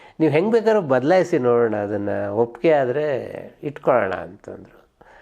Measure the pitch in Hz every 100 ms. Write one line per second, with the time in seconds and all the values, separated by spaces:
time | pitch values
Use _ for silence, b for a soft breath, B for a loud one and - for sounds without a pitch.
0 | B - 160 147 202 233 214 214 156 131
1 | 135 185 175 160 123 120 117 107 101 104
2 | 101 101 101 104 117 - 170 147 127 131
3 | 151 123 107 - - - 151 139 160 123
4 | 98 90 85 98 - 95 95 - _ _
5 | B B